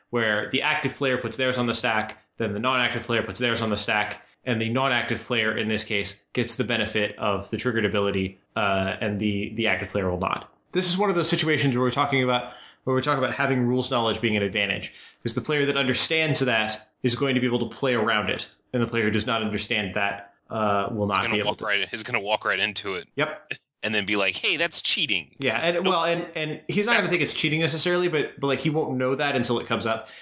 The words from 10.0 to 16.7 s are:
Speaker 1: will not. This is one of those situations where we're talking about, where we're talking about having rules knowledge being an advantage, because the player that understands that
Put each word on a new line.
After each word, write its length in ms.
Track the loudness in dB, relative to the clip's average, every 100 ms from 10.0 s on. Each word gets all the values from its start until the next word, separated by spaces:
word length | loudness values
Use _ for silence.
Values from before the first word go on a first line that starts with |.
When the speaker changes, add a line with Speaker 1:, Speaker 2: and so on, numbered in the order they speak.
| 0
Speaker 1:
will 100 | 0
not. 320 | -2 -4 -8 _ _
This 180 | -2 0
is 80 | 2
one 140 | 2
of 40 | 2
those 140 | 2
situations 480 | 0 2 2 2 4
where 60 |
we're 80 | 2
talking 320 | 2 2 2
about, 300 | 2 2 -2 -12 -20 -10
where 120 | -2 0
we're 60 |
talking 200 | 2 0
about 120 | 0 0
having 260 | 2 2 2
rules 240 | 2 0
knowledge 280 | 0 2 2
being 160 | 2 2
an 60 |
advantage, 500 | 2 0 0 -2 -6 -14 -20 -8
because 140 | -4 -4
the 60 |
player 240 | -2 0 2
that 100 | 2
understands 640 | 2 2 2 2 2 2
that 500 | 4 2 2